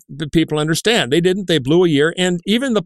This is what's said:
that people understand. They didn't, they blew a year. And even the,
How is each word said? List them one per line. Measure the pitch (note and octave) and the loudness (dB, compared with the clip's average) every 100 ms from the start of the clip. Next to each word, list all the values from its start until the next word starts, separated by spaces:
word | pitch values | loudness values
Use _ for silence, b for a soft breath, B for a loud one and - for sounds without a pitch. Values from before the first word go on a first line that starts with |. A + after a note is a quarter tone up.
| - | -8
that | C#3+ D#3 | -12 -2
people | E3+ D#3 D3+ | 0 0 -2
understand. | D3+ E3 G#3 A3+ B2+ | -2 -2 0 0 2
They | D#3 | 2
didn't, | F3+ F#3+ F3+ | 2 -2 0
they | D#3+ | -2
blew | B2+ E3+ | 2 2
a | F3+ | 4
year. | C#3 D#3 E3+ | 2 0 0
And | F3+ F3 - | -2 -2 0
even | A3+ C4+ | 0 0
the, | G#3+ | -2